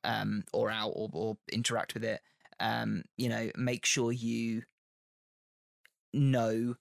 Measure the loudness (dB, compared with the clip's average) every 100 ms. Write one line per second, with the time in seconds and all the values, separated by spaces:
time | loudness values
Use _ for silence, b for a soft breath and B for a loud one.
0 | 0 0 0 -2 -2 0 2 0 -2 -2
1 | -4 -2 -2 -4 -4 -2 0 0 -2 -4
2 | -2 -4 B B B -4 -2 0 0 -2
3 | -4 -4 -2 0 -4 -2 -2 0 0 2
4 | 2 0 -2 -2 -2 -2 -6 _ _ _
5 | _ _ _ _ _ _ _ _ _ _
6 | _ 2 4 4 2 2 0 -4